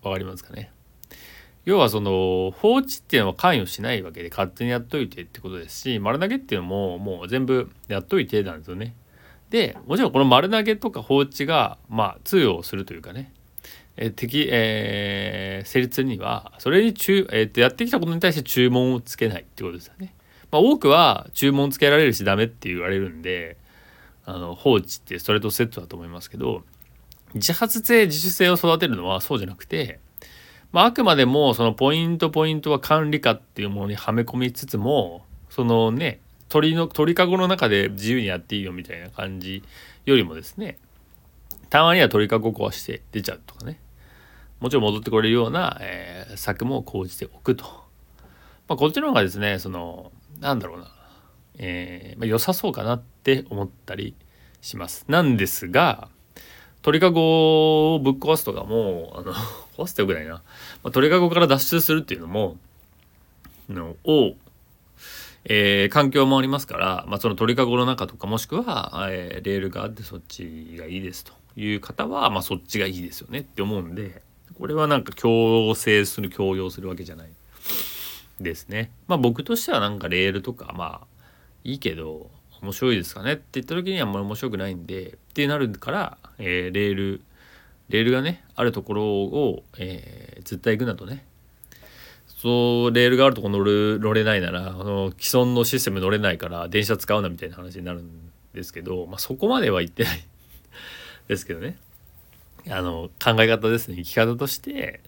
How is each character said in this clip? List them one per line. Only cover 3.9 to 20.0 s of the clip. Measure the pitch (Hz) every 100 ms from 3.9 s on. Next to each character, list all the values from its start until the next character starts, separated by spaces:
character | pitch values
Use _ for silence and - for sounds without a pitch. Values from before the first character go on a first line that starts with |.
い | 120
わ | 90
け | 80
で、 | 85
勝 | - 98
手 | -
に | 120
や | 120
っ |
と | 117 151
い | -
て | -
っ | 85
て | -
こ | 95
と | 90
で | 82
す | -
し、 | 131 117
丸 | 101 135
投 | 190
げ | 269
っ |
て | 269 95
い |
う |
の | 90
も | 98 98 87
も | 98 90
う | 87
全 | 127 131
部 | 127 120 - -
や | 98
っ |
と | - 196
い | 95
て | 107
な | 98
ん | 82
で | 78
す |
よ | 90
ね。 | 117 - _ _ - - _
で、 | 226 170 - -
も | 135
ち |
ろ | 262
ん |
こ | 131
の | 135
丸 | 127 175
投 | 220
げ | 214 214
と | -
か | -
放 | 110 139
置 | 143 - 143
が、 | 160 104 - -
ま | 113
あ、 | 104 -
通 | - 190
用 | 131 85
す | 87 98
る | 95
と |
い | 85
う |
か | 82
ね、 | 92 - - _ - - - - -
え | 113
ー、 |
適-、 | 101 123 139 143
え | 123 113 110 107 101 101 98 98 98 95 95
ー、 | 98
成 | 127
立 | 127 127
す |
る | 131
に | 107
は、 | 98 113 - -
そ | 127
れ | 170
に | 226
注-、 | 214 - 196 190
え | 107
ー | 110
と、 | -
や | 123
っ |
て | - 233
き |
た | 175
こ | 165
と |
に | 165
対 | 180
し | 151
て |
注 | 127 - 123
文 | 123 127
を | 123
つ | 117 -
け | 113
な | 92
い |
っ | -
て | -
こ | 92
と | 87
で |
す | -
よ |
ね。 | -